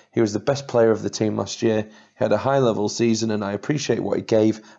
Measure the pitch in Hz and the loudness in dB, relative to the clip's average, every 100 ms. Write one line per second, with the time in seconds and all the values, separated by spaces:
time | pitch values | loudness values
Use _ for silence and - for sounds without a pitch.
0 | _ - 110 104 110 135 - 120 113 104 | _ 0 0 0 -2 -4 -2 2 4 2
1 | 104 - 107 107 98 - 117 110 107 - | -2 -2 -2 -2 -6 -2 0 0 -2 -10
2 | _ - 117 104 127 139 123 101 104 - | _ -4 0 0 2 2 2 2 -2 0
3 | 117 110 113 104 98 101 - 151 - 110 | 0 0 -2 -2 -4 -6 -4 -2 -2 -2
4 | 98 101 98 110 110 107 - | -2 -4 0 4 4 2 -8